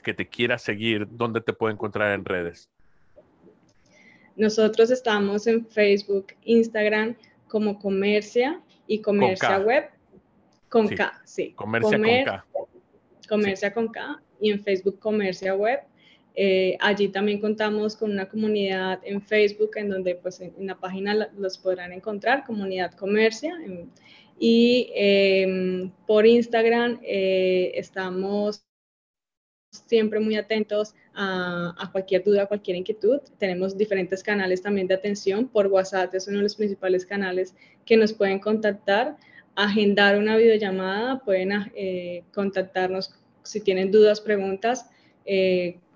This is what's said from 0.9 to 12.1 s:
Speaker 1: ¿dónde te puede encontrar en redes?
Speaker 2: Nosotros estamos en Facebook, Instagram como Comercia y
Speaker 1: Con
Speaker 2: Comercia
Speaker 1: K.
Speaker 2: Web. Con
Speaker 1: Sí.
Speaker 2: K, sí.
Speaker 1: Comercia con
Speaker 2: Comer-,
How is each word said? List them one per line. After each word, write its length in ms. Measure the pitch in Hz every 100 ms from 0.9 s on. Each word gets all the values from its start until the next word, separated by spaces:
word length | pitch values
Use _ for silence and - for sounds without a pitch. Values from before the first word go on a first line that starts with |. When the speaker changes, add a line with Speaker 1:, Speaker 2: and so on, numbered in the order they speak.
| 107 104
Speaker 1:
¿dónde 320 | 117 117 113
te 120 | -
puede 200 | - 110
encontrar 380 | 104 107 104 104
en 120 | 98 92
redes? 440 | 92 85 - _ _ _ _ _ - - _ _ _ _ _ _ _ _ _ _ -
Speaker 2:
Nosotros 560 | 214 220 214 220 226
estamos 540 | 254 233 208 196 208 233
en 180 | 226 226
Facebook, 600 | 214 208 202 202 196 - -
Instagram 720 | - 233 226 220 208 214 220 240 _ _ _
como 320 | 214 214 202
Comercia 840 | 196 196 202 208 208 240 262 359 _ _ -
y 120 | 214
Speaker 1:
Con 180 | 208 202
Speaker 2:
Comercia 300 | 196 185 -
Speaker 1:
K. 100 | 196
Speaker 2:
Web. 300 | 214 285 - _ _ - _ _ _ _ -
Con 180 | - 104
Speaker 1:
Sí. 80 | 101
Speaker 2:
K, 260 | - - -
sí. 260 | - -
Speaker 1:
Comercia 440 | - 202 226 214 208
con 40 |
Speaker 2:
Comer-, 240 | 220